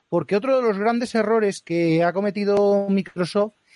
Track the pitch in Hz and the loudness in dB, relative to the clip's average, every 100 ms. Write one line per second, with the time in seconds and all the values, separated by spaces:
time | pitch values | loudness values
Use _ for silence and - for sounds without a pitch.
0 | _ 170 143 202 262 262 233 196 214 240 | _ -4 -2 -2 0 0 0 0 0 -2
1 | 240 226 208 226 202 190 - 170 170 160 | -2 -2 0 2 0 -2 -4 0 2 2
2 | 175 175 208 202 202 202 202 202 202 196 | 2 0 -2 -2 0 2 2 2 0 -2
3 | - 175 175 202 214 - _ | -2 -6 -4 -2 -2 -6 _